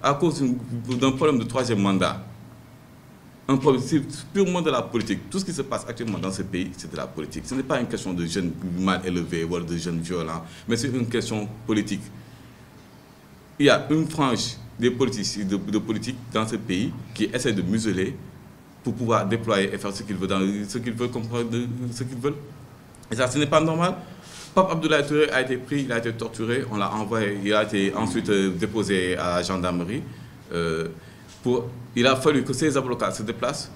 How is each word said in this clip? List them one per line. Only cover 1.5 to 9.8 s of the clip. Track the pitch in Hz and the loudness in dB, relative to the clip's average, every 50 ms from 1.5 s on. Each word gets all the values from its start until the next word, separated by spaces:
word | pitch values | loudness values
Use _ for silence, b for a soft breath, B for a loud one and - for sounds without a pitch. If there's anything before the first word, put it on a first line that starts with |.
| - 135 123 113 117 98 | 0 0 2 2 4 4
mandat. | 98 98 98 95 87 80 64 - - - - - - - - - - - - - - - - - - - - - - - - - - - | 4 4 4 4 2 2 0 -2 -8 -12 -16 -18 -18 -20 -20 -20 -20 -20 -20 -20 -20 -20 -20 -20 -20 -20 -20 -20 -20 -20 -20 -14 0 0
Un | 139 131 | 2 4
problème, | 131 151 135 123 | 6 4 4 4
c'est | - - 170 151 135 - - - - - - | 2 2 0 0 0 0 -8 -12 -12 -4 2
purement | 196 196 180 180 175 | 2 2 4 2 0
de | 165 151 139 | 2 2 2
la | 123 113 | 2 0
politique. | - - 117 101 95 98 90 - - | 0 -2 -2 0 0 -2 -4 -4 -6
Tout | - 190 | -6 -4
ce | 190 | -4
qui | 180 160 | -4 -4
se | 139 135 | -4 -4
passe | - 120 104 - - | -4 -4 -6 -4 -6
actuellement | 117 - 123 113 101 87 | -8 -6 -4 -4 -4 -2
dans | 82 95 95 | -2 -4 -4
ce | - 95 | -4 -6
pays, | 92 - 90 95 - 90 | -4 -2 -4 -4 -4 -6
c'est | - - 82 | -12 -12 -10
de | 80 | -8
la | 73 65 | -8 -8
politique. | - - - 76 73 - 82 - | -8 -8 -8 -8 -8 -8 -10 -8
Ce | - 127 | -4 -4
n'est | 131 131 | -4 -2
pas | 131 160 131 | 0 0 -2
une | 120 | 0
question | 110 - 101 - 95 90 | -2 -4 -4 -4 -4 -2
de | 87 87 | -2 -2
jeunes | 82 82 98 90 85 - - - 92 85 | -2 -2 -2 -2 -2 -4 -4 -6 -6 -4
mal | 87 95 95 92 90 90 | 0 2 2 2 0 0
élevés | 92 87 90 85 76 85 85 82 | -2 -2 -2 -2 -2 -2 -2 -2
ou | 82 90 87 | -2 -2 -2
de | 85 82 85 | -2 -2 -4
jeunes | 85 | -4